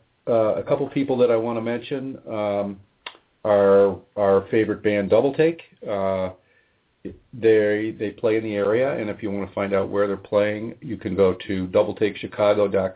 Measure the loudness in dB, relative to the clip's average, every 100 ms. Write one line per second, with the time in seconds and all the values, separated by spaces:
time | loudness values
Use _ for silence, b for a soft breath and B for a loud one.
0 | _ _ -2 2 2 0 -2 -2 -2 -2
1 | -2 2 2 2 0 -4 -4 -6 -6 -8
2 | -8 -12 -10 -6 -2 -2 -4 -8 _ _
3 | -20 -20 _ _ 2 4 6 6 6 2
4 | -8 -2 2 2 2 0 0 0 0 0
5 | 2 2 2 2 0 -2 -12 _ -8 -4
6 | -2 -2 -4 -8 _ _ _ _ _ _
7 | -18 -18 _ -2 4 4 4 0 -4 -6
8 | -8 -4 -2 -2 -2 -2 0 0 0 -2
9 | -6 -8 -8 -6 -6 -6 -2 -2 -2 -2
10 | -2 -4 -2 0 0 -2 -10 -12 -12 -10
11 | -6 2 2 2 -4 -6 -2 0 0 -2
12 | -4 -4 -10 0 2 2 2 0 -4